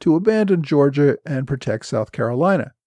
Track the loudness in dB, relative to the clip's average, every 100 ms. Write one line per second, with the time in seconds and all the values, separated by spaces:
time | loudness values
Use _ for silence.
0 | 0 2 2 2 2 0 0 2 2 4
1 | 2 0 -4 -6 -4 -6 -4 -6 -4 -6
2 | -4 -4 -4 0 0 0 -2 -12